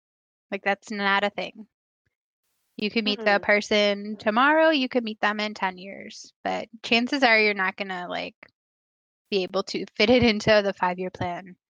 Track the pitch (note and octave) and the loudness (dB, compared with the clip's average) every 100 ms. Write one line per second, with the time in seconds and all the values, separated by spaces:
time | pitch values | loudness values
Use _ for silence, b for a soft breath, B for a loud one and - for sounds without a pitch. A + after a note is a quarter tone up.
0 | _ _ _ _ _ G3 G3 G3 - G#3 | _ _ _ _ _ -6 -4 -4 -6 -2
1 | G3+ G3 G3+ - F3+ - G#3+ _ _ _ | 0 2 0 -4 -10 -12 -20 _ _ _
2 | _ _ _ _ _ _ _ - G#3 A#3 | _ _ _ _ _ _ _ -8 -6 -2
3 | G#3 G#3 G#3+ G3+ - G#3 - G#3+ G#3 G3+ | -2 0 2 2 4 2 2 2 2 0
4 | G#3 G#3+ A3 G#3+ C4+ D#4 D#4+ D4+ B3+ B3+ | -6 -4 0 2 4 6 4 2 0 -2
5 | A3+ G#3+ G#3 G#3 G#3 G#3 F#3+ F#3 F#3+ - | -4 -2 -2 -2 -6 -4 -6 -6 -14 -16
6 | G#3 - - _ F#3+ F#3 - - - A#3 | -16 -18 -20 _ -8 -6 -8 -14 0 0
7 | B3 C#4+ B3+ A3 G#3+ G3+ F#3+ - G3 F#3 | 2 2 4 4 4 0 -4 -6 -10 -10
8 | F3 F3 F3 - - _ _ _ _ _ | -8 -8 -8 -12 -20 _ _ _ _ _
9 | _ _ _ G3+ F3+ - - G#3 F#3+ - | _ _ _ -4 -2 -4 -4 -6 -6 0
10 | G#3 B3 A#3 G#3+ A3 G#3 G3 F#3+ F3+ F3+ | 4 4 4 2 4 4 2 -2 -4 -2
11 | F3+ - F3+ E3+ F#3 F3+ | -8 -6 -8 -8 -14 -20